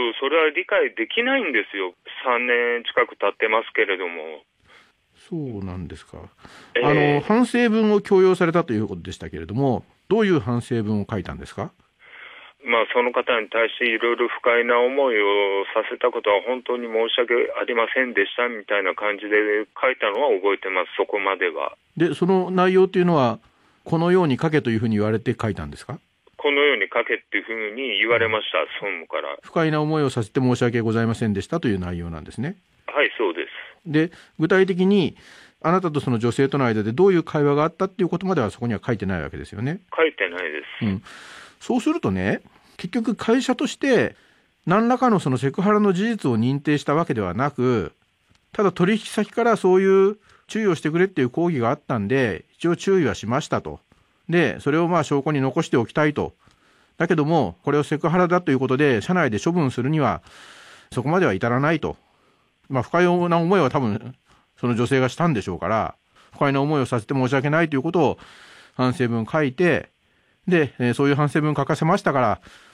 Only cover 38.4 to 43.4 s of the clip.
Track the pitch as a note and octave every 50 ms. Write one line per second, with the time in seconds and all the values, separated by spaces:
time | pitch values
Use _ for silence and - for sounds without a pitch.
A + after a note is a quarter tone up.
38.4 | A2 F#2+ - - A#2+ A#2+ G#2+ F2+ - - A#2 G2 G2 F#2+ F#2+ E2+ C#2+ C#2 D2 C#2
39.4 | C#2+ - - G2+ A#2+ C#3 E3+ - _ - - - D#3+ D#3 - - G2 F2 F2 F#2
40.4 | F2 D#2+ D2+ C#2+ C2+ - - - A#2+ G#2 F#2+ F#2+ - - - - - - - -
41.4 | - - _ _ - - A#3 B3 - D#4 D#4+ E4+ - - - F#3 F#2 G#3 - -
42.4 | - - _ _ _ _ - - - F#3 - A#3+ A3+ B3+ G#3 - - A3+ A3+ C4